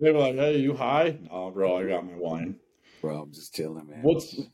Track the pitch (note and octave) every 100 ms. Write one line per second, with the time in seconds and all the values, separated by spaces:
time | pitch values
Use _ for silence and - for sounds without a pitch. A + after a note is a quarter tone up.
0 | D#3 D3+ C3+ C3 D3 D3 C3+ C3+ B2 C#3+
1 | E3 D3 E2 F2+ F#2 G2 F#2+ F2+ F#2+ F2
2 | F2+ F2 E2+ E2 E2+ G2+ _ _ _ -
3 | D#2 D2+ D2 D2+ - - D#2 D#2+ D2+ D2
4 | C#3+ E3+ - - -